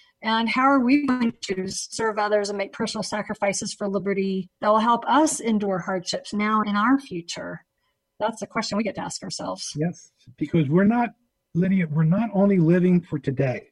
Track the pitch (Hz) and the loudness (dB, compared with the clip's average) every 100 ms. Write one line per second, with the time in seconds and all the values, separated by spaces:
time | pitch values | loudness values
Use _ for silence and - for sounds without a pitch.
0 | _ - 220 226 226 254 269 277 240 294 | _ -8 -2 0 0 2 4 4 4 4
1 | 277 254 233 - - 185 190 - - - | 4 0 0 -2 -6 -4 -4 -6 -10 -4
2 | 220 208 208 208 202 202 196 - 220 214 | -2 0 2 2 0 -4 -6 -4 -6 -4
3 | 196 214 208 208 202 190 214 - 202 196 | -6 -6 -6 -4 -2 -2 -6 -6 -4 -4
4 | 190 196 196 190 180 - 214 214 233 233 | -2 -2 -2 -4 -6 -4 2 2 4 0
5 | - 269 311 - 233 208 202 185 196 185 | 2 2 2 0 -2 0 0 -2 -4 -6
6 | - - - 208 208 214 208 202 226 277 | -4 -8 -6 -4 0 0 0 0 2 2
7 | - 175 170 - 175 170 _ _ _ _ | -2 -12 -10 -10 -10 -12 _ _ _ _
8 | _ - 208 226 202 226 - 208 214 185 | _ -4 -4 -4 -8 -6 -4 -2 -2 -4
9 | 180 - 190 - - 190 - 147 170 170 | -8 -10 -10 -8 -8 -8 -8 -4 -4 -4
10 | - _ - - 151 170 135 170 202 240 | -18 _ -20 -8 -2 0 2 4 4 2
11 | 240 - _ _ _ 170 190 190 160 151 | 0 -6 _ _ _ -2 0 0 0 2
12 | 160 196 226 190 202 190 160 180 180 175 | 2 2 2 2 4 4 4 4 4 2
13 | - 143 - 127 135 110 - | 0 -4 -4 -2 -2 -2 -10